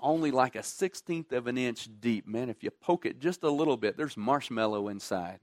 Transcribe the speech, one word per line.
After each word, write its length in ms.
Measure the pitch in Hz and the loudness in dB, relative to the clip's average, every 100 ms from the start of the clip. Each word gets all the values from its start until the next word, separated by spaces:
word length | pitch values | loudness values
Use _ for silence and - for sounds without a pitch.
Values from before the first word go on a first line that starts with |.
only, 300 | 135 160 156 | 0 2 2
like, 260 | 131 127 107 | 4 4 0
a 60 | |
sixteenth 680 | - - 190 - - 170 156 | -8 -4 -4 -4 -6 -6 -2
of 160 | 123 120 | -2 0
an 100 | 127 | 0
inch 300 | 127 113 113 107 | 0 -2 -8 -2
deep. 260 | 117 110 - | 2 2 0
Man, 220 | 113 127 | -4 -4
if 120 | 110 | -4
you 100 | - | -8
poke 340 | - - 175 - | -4 0 0 0
it 140 | - | -2
just 220 | 151 180 | -2 0
a 60 | 156 | 0
little 280 | 143 160 123 | 2 2 2
bit, 180 | 107 98 | 0 0
there's 220 | 147 - | -4 -2
marshmallow 720 | 107 143 - 113 110 104 101 | 0 0 0 0 2 2 -2
inside. 500 | 101 - 95 87 95 | -6 -4 -4 -4 -10